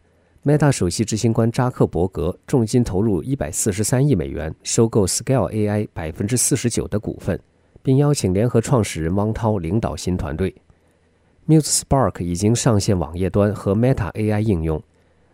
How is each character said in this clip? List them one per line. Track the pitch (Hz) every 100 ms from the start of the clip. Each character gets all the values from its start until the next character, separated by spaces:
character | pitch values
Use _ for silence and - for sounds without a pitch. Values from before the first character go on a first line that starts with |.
| _ _ _ _
Meta | 143 147 151
首 | 127 90
席 | -
执 | 107 107
行 | 120
官 | 113 113
扎 | 117 127
克 | - 101
伯 | 82 92
格 | - 78 - -
重 | 143 110
金 | 127
投 | 120 92
入 | 110 92
一 | -
百 | 135 73
四 | - -
十 | 92
三 | 107 123 147
亿 |
美 | 107 69
元 | 71 78 76
收 | - - 117
购 | 113 92
Scale | - 117 131 82
A | 110 104
I | 104 107
百 | - 80
分 | 80 101
之 | 120
四 | - 135
十 | 120
九 | - -
的 | 107
股 | - -
份， | - 82 _ _ _ -
并 | - 135
邀 | 147
请 | 147 98
联 | 92 120
合 | 113
创 | - 139
始 | 101 80
人 | 80
汪 | 98 104
涛 | 110 113 107
领 | 82 107
导 | -
新 | 76 - 90
团 | 76 78
队。 | 92 - _ _ _ _ _ _ _ _ -
Muse | 156 147 -
Spark | - 139 107 -
已 | 87
经 | 87 104
上 | 117 - 104
线 | 98 95
网 | 76 87
页 | 92
端 | 104 101
和 | 92 -
Meta | 101 123 135 87
A | - 107
I | 107
应 | 110 90
用， | 80 78 - _ _ _ _